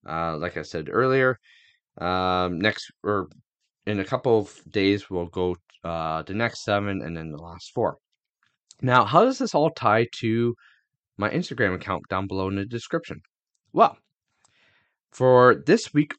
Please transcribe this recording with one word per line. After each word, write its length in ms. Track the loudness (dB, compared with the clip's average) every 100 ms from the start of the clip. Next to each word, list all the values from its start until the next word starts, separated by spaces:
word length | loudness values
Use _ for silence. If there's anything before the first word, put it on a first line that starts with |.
| -8
Uh, 300 | -6 -6 -6
like 200 | -8 -8
I 40 |
said 280 | -10 -10 -4
earlier, 460 | -2 0 2 2 -2 _ _ _ _ _ -8
um, 600 | -4 -2 0 0 -2 0
next, 320 | -2 -2 -12 _
or 260 | -4 -4 -4 -14 _ _ _ _ -6
in 140 | -4
a 60 | -2
couple 340 | -2 2 2
of 80 | 0 -14 -8
days, 400 | 0 2 2 -2
we'll 180 | -8 -6
go, 280 | -4 -4 -4 _ _
uh, 400 | -8 -6 -4 -6
the 100 | -6
next 300 | -4 -4 -4
seven 380 | -2 -2 -2 -6
and 140 | -8 -10
then 140 | -10
the 100 | -12 -16
last 220 | -18 -12
four. 240 | -4 -4 -4 _ _ _ _ _ _ _ -6
Now, 240 | 2 4 4
how 180 | 4 4
does 140 | 0
this 160 | -2 2
all 160 | 0
tie 360 | 0 2 2 2 -2
to 360 | -2 0 0 -2 _ _ _ _ _ -4
my 120 | -2
Instagram 460 | -2 -6 -2 -2 -2
account 280 | -6 -8 -4
down 180 | -4 -4
below 200 | -4 -4
in 60 | -4
the 100 | -6
description? 540 | -10 -6 -6 -6 -16 _ _ _ _ _
Well, 260 | 2 2 2 _ _ _ _ _ _ _ _ _ _ _
for 520 | 0 6 8 8 6 4
this 280 | 2 2
week 200 | -2 -2